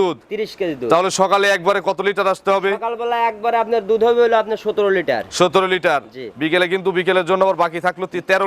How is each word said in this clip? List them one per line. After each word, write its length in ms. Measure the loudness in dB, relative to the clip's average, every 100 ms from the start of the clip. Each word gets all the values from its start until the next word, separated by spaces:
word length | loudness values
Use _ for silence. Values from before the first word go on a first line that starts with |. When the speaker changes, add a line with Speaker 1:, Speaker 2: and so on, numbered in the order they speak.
Speaker 1:
দুধ? 160 | -2 -2 -8
Speaker 2:
তিরিশ 200 | -8 -8 -6
কেজি 140 | -6 -4
দুধ। 100 | 2
Speaker 1:
তাহলে 180 | 2 2 0
সকালে 260 | 2 2 2 2
একবারে 240 | 0 0 -2
কত 100 | -2 -2
লিটার 200 | 0 0
আসতে 160 | -2 0 0
হবে? 140 | 0 -2
Speaker 2:
সকালবেলা 380 | -4 -6 -4 -2 -2
একবারে 260 | -2 -2 0
আপনার 180 | 0 -2 0
দুধ 100 | 2 2
হবে 120 | 4
হলো 120 | 4 2
আপনার 160 | 0 -4
সতেরো 260 | -4 0 0 0
লিটার। 240 | 0 -4 -2 0
Speaker 1:
সতেরো 280 | 2 2 2
লিটার। 260 | 0 0 0 -4 -14
Speaker 2:
জি। 80 | -14 -6
Speaker 1:
বিকেলে 260 | -2 0 0
কিন্তু 160 | 0 -2 -2
বিকেলের 280 | 0 0 2
জন্য 120 | 2 2
আবার 120 | 2
বাকি 140 | -2 -2 -4
থাকলো 180 | -4 -6
তি-, 120 | -6 -2
তেরো 160 | 0